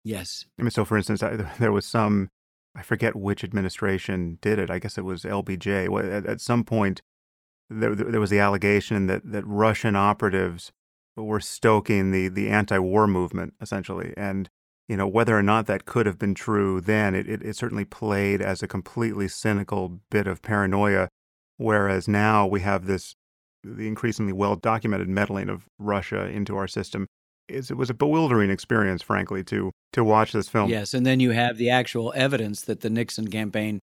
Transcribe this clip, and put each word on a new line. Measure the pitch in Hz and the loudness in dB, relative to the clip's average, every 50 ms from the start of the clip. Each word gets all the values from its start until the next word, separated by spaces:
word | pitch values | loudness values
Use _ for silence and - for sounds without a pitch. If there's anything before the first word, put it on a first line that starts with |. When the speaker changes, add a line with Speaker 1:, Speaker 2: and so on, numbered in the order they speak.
Speaker 1:
Yes. | _ 107 110 95 87 - - - - - _ - | _ -10 -8 -8 -8 -10 -12 -14 -14 -16 _ -4
Speaker 2:
I | |
mean, | 117 117 | -4 -2
so | - 117 101 | 0 0 0
for | - 110 | 2 2
instance, | 104 95 - 104 98 | 0 2 0 -2 -2
I, | 110 - - | -2 -2 -2
<laughs> | 107 98 78 - - | -4 -6 -8 -2 0
there | 120 107 | 2 2
was | 101 101 - | 2 2 0
some, | - - 117 107 107 104 101 95 - - _ _ _ _ _ _ _ _ | 0 0 0 2 2 2 0 0 -2 -8 _ _ _ _ _ _ _ _
I | - | -20
forget | 92 - 117 - 117 110 - | -6 -6 -2 0 0 -2 -2
which | 101 98 101 101 - - | -2 -2 -4 -4 -4 -4
administration | 90 110 101 95 90 - - 107 98 95 90 - - 95 92 87 85 82 - | -4 -2 -2 -2 -2 -4 -4 -2 -2 -2 -2 -2 -4 -4 -4 -4 -4 -6 -4
did | - 104 107 104 | -2 0 0 0
it. | 90 82 | 0 -2
I | 87 90 | -4 -6
guess | 90 104 - | -6 -8 -8
it | - 92 | -8 -8
was | 95 92 82 - | -8 -8 -8 -6
L | 92 101 101 | -4 -4 -4
B | 95 101 95 85 | -4 -4 -6 -4
J. | - 101 98 95 90 92 | -2 -2 0 0 0 0
Wa-, | 95 101 | -2 -2
at, | 104 92 98 104 95 | -2 -2 -4 -6 -4
at | 110 110 - | -6 -6 -6
some | - - 120 120 110 | -2 0 0 0 2
point, | - 113 110 101 98 95 - - _ _ _ _ _ _ _ _ _ _ _ _ _ | 2 0 2 2 0 0 -4 -10 _ _ _ _ _ _ _ _ _ _ _ _ _
there, | 110 110 113 113 110 | -4 -2 0 0 0
there, | 101 - - | 0 -2 0
there | 113 110 | 0 0
was | 107 95 | 2 4
the | 104 101 | 4 4
allegation | 104 101 101 95 101 101 104 101 - - 113 101 98 92 | 4 4 2 2 2 2 2 2 2 0 0 0 2 0
that, | 95 98 - 120 | 0 -2 -4 -8
that | 107 104 98 | -8 -8 -6
Russian | 104 104 101 110 110 104 - - 113 101 | -4 0 2 4 4 2 2 0 0 2
operatives | 98 101 104 101 - 113 98 92 95 92 90 85 87 - - - _ _ _ _ _ _ _ _ | 4 4 2 2 2 0 0 2 0 0 -2 -4 -8 -14 -18 -20 _ _ _ _ _ _ _ _
were | 113 110 107 107 101 | -10 -6 -4 -2 -2
stoking | - - - - - 113 110 104 98 - 107 98 95 95 | -4 -6 -4 2 4 6 6 6 4 2 2 2 4 2
the, | 95 95 92 92 | 2 2 0 0
the | 92 101 104 104 | -2 -2 0 2
anti-war | 104 107 101 - 104 95 92 92 98 107 107 | 2 2 2 2 2 0 2 2 4 4 4
movement, | 104 95 90 90 85 - 90 85 80 - _ | 4 4 2 0 -2 -4 -6 -8 -8 -10 _
essentially. | 107 - - 98 87 - 92 90 - - - | -10 -8 -6 -6 -6 -6 -8 -8 -8 -10 -8
And, | - 101 98 95 98 92 - _ _ _ _ _ _ _ - | -8 -6 -6 -4 -6 -6 -8 _ _ _ _ _ _ _ -6
you | 107 | -2
know, | 95 98 98 | 0 0 2
whether | 92 113 113 110 110 | 2 2 4 4 4
or | 104 | 4
not | 98 101 107 113 107 | 4 4 4 2 2
that | - 98 95 - | 0 -2 -4 -4
could | - - - - | -2 0 2 2
have | 104 87 - | 2 0 0
been | 110 101 95 | -2 -2 -2
true | - - 113 107 101 101 98 95 92 | -2 -2 0 0 2 2 2 0 0
then, | 85 104 107 107 107 98 92 | 0 2 2 2 2 2 2
it, | 95 95 92 | 0 -2 -4
it, | 110 - | -6 -8
it | - 107 104 | -8 -10 -8
certainly | - 123 113 107 104 101 | -6 -6 -6 -4 -4 -6
played | - - - 113 107 101 98 101 98 101 95 | -6 -8 -6 -4 -2 0 2 2 2 2 0
as | 98 98 95 - | 0 -2 -2 -4
a | 107 92 | -6 -6
completely | - 95 85 - - 120 117 110 101 104 101 92 | -6 -8 -8 -6 -4 -2 -2 -2 -2 -2 -4 -4
cynical | - - - 110 104 101 98 - 104 98 92 90 87 95 - _ | -6 -2 0 0 0 0 0 -2 -4 -4 -4 -6 -8 -12 -10 _
bit | - 104 98 | -2 0 0
of | 95 92 - | 0 -4 -6
paranoia. | - - 107 101 101 92 98 101 104 101 98 98 92 - - _ _ _ _ _ _ _ _ - | -4 0 2 2 2 2 2 2 4 4 4 2 2 0 -4 _ _ _ _ _ _ _ _ -4
Whereas | 117 110 107 104 98 98 95 95 - | 0 2 4 4 4 2 2 0 2
now | 110 101 101 107 107 107 107 101 | 2 2 4 4 6 6 4 4
we | 92 101 98 | 2 2 0
have | 92 101 98 90 92 | 0 0 0 0 0
this, | 98 95 90 - - - _ _ _ _ _ _ _ _ _ - | -2 -2 -2 -4 -8 -16 _ _ _ _ _ _ _ _ _ -18
the | 98 95 98 110 107 | -16 -12 -8 -6 -6
increasingly | 107 - - 117 104 - 107 98 92 | -4 -2 -2 -2 0 0 -2 -2 0
well-documented | 95 101 101 101 90 - 113 110 110 - 110 101 95 92 92 | 0 0 0 0 0 0 0 0 0 0 -2 -2 -2 -2 0
meddling | 95 98 101 101 101 98 95 95 | 0 0 0 0 -2 -4 -4 -6
of | 98 92 - _ _ - | -6 -8 -10 _ _ -8
Russia | 104 104 101 98 - - 101 98 98 | -4 -2 -2 -2 -2 -4 -4 -4 -4
into | 92 - 104 101 101 98 | -4 -4 -4 -4 -4 -2
our | 98 98 92 | -4 -4 -4
system. | - 104 92 - - 101 95 - _ _ _ _ _ _ _ - | -4 -6 -6 -6 -6 -6 -8 -8 _ _ _ _ _ _ _ -12
It's, | - 135 127 - | -10 -10 -8 -6
it | 139 123 | -4 -4
was | 127 117 | -2 -4
a | 120 | 0
bewildering | - 143 147 151 160 160 139 120 110 101 98 | 0 2 4 4 4 4 4 6 6 6 4
experience, | 98 - - - 117 113 101 95 92 85 | 2 -2 -2 0 2 2 2 2 0 -2
frankly, | - - 104 98 92 90 98 95 90 | -2 0 0 0 0 -2 -4 -6 -4
to, | - 107 104 95 95 - _ _ _ - | -4 -4 -2 -2 -4 -6 _ _ _ 0
to | 127 113 | 2 4
watch | 107 107 107 110 - | 6 6 6 4 4
this | - 107 98 - | 0 -2 -2 0
film. | - 113 101 117 | 0 0 2 2
Speaker 1:
Yes, | 113 107 101 - | 0 -2 -4 -4
and | - 127 123 | -2 0 2
then | 131 131 131 | 4 4 4
you | 127 123 | 4 4
have | 113 117 120 123 117 | 4 2 2 0 0
the | 110 120 120 | 0 0 2
actual | 123 127 123 - - 120 113 - - | 2 2 2 0 -4 -4 -4 -2 0
evidence | 135 131 139 139 113 110 104 104 - | 0 0 0 2 0 -2 -4 -6 -6
that | - - 104 - | -6 -6 -6 -4
the | - 113 | -4 -2
Nixon | 110 117 113 - - - 110 101 | -2 -2 -2 -4 -6 -6 -6 -6
campaign | 98 110 107 101 92 107 107 107 104 98 - _ _ | -4 -4 -6 -4 -4 -4 -2 -2 -4 -6 -8 _ _